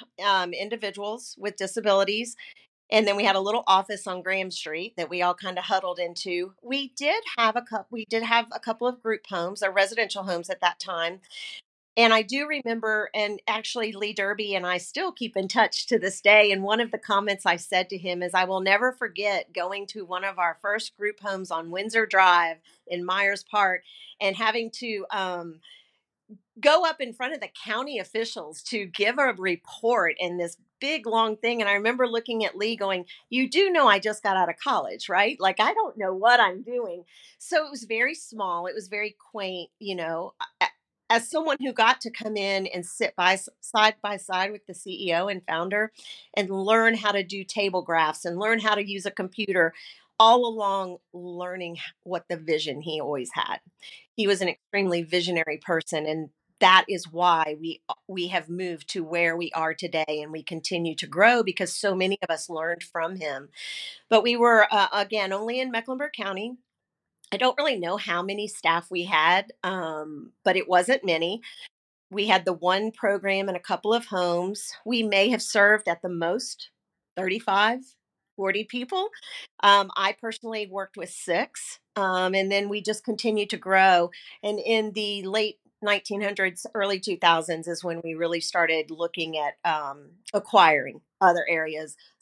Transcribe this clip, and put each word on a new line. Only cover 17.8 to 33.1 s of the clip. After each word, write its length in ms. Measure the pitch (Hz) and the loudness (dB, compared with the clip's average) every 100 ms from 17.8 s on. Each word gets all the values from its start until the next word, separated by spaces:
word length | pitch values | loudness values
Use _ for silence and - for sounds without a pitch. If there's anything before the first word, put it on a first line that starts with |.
| 180 | 0
to 80 | 190 | -6
him 240 | 180 175 | -6 -4
is, 100 | 180 | 0
"I 120 | 185 185 | 0 2
will 160 | 190 | 0
never 300 | 190 202 247 | 2 4 2
forget 640 | 254 226 175 202 190 - | -2 -8 -4 -2 -2 -4
going 320 | 170 180 202 202 | -6 -6 -6 -10
to 160 | 220 | -12
one 200 | 175 180 | -8 -6
of 160 | 196 185 | -4 -2
our 180 | 175 160 | -2 -2
first 380 | 202 214 220 - | -4 -4 -6 -6
group 220 | 208 208 | -6 -6
homes 320 | 202 190 185 | -8 -6 -6
on 180 | 165 165 | -8 -6
Windsor 380 | 180 214 226 214 | -8 -2 -2 2
Drive 500 | 190 185 175 170 160 _ _ - | 6 8 8 4 -2 _ _ -8
in 180 | 180 180 | -6 -2
Myers 380 | 190 196 202 | 0 2 0
Park 400 | - 208 196 180 - - - - | -2 2 2 0 -6 -20 -18 -4
and 160 | 202 190 | -4 0
having 360 | 220 233 226 | 0 0 -4
to, 340 | - 240 208 190 | -8 -6 -6 -6
um, 480 | 202 185 180 170 160 _ - _ _ _ _ _ 208 _ - | -4 -4 -6 -10 -16 _ -20 _ _ _ _ _ -20 _ 0
go 260 | 285 320 330 | 4 4 4
up 160 | 320 | -2
in 120 | 247 | -8
front 200 | 226 254 | -8 -8
of 60 | 302 | -8
the 100 | 196 | -12
county 500 | - 220 220 277 247 | -12 -8 -6 -6 -8
officials 640 | 185 220 226 220 156 165 | -6 -4 -4 -6 -12 -14
to 220 | - 220 190 | -8 -8 -6
give 320 | 170 202 254 | -2 0 2
a 160 | 269 | 0
report 800 | 185 190 170 - - 226 240 170 - | 0 -4 -4 -8 -4 0 2 2 0
in 180 | 180 175 | -4 -4
this 200 | 170 - _ - | -6 -8 _ -8
big, 260 | 277 311 220 | -6 -4 0
long 300 | 226 226 214 | 2 2 0
thing." 240 | 233 240 | -2 0
And 100 | 202 | 0
I 40 | |
remember 340 | 202 220 247 247 | 2 0 0 0
looking 380 | 233 233 226 202 | 0 -4 -4 -2
at 100 | 185 | -2
Lee 220 | 214 226 | -4 -2
going, 300 | 196 185 175 | -2 -4 -6